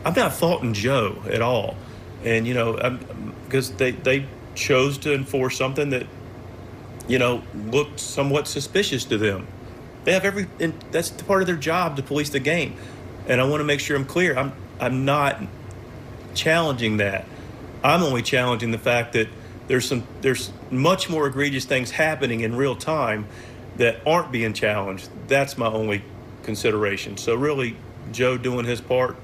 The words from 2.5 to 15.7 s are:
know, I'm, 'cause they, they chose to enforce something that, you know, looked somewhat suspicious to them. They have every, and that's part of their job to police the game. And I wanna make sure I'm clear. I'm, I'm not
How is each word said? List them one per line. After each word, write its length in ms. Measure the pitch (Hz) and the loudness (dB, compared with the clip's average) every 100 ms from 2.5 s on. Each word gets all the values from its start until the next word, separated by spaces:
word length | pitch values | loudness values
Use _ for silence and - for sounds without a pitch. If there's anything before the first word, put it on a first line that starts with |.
know, 240 | 123 117 113 | 2 2 2
I'm, 560 | 127 127 - - - - - | 0 -2 -10 -10 -10 -10 0
'cause 220 | 135 127 | 0 0
they, 180 | 95 131 | 0 0
they 340 | 117 127 139 139 - - | 2 2 2 0 -12 -12
chose 420 | - - 131 139 139 | -4 4 4 4 0
to 140 | 151 | 0
enforce 460 | 139 131 135 127 - | 0 0 0 0 0
something 320 | 131 139 143 | 0 0 0
that, 160 | 127 - - - - - - - - - - - | 0 -4 -12 -14 -14 -14 -14 -14 -16 -14 -12 0
you 100 | 127 | 4
know, 240 | 123 120 - 101 107 | 4 2 -4 -8 2
looked 260 | 135 147 - | 2 2 -4
somewhat 480 | - - 139 143 143 | -6 0 2 2 0
suspicious 580 | 147 139 190 208 127 - | -6 0 0 2 -2 0
to 120 | 110 | 2
them. 300 | 104 95 - - - - - - | 2 0 -8 -14 -16 -16 -16 -2
They 80 | - | 2
have 120 | 185 | 4
every, 220 | 196 196 185 - | 2 0 -4 -2
and 120 | 165 156 - | -2 -2 -2
that's 180 | 165 170 | -2 -2
part 300 | - - 190 | -6 2 4
of 80 | 180 | 4
their 80 | 165 | 0
job 400 | 143 170 170 139 | 0 2 0 -2
to 80 | |
police 240 | 135 143 147 | -2 0 0
the 100 | 139 | 0
game. 380 | 131 170 135 - - - - - - | 2 0 0 -6 -14 -14 -14 -10 2
And 140 | 127 | 4
I 40 | |
wanna 200 | 131 147 | 4 2
make 160 | 147 143 | 2 0
sure 160 | - 143 | 2 0
I'm 80 | |
clear. 340 | 135 175 180 127 | 0 2 2 2
I'm, 140 | 139 - - - | -2 -6 -14 -4
I'm 260 | 123 131 | 0 2
not 380 | 135 147 139 - - - - | 2 4 4 0 -8 -10 -14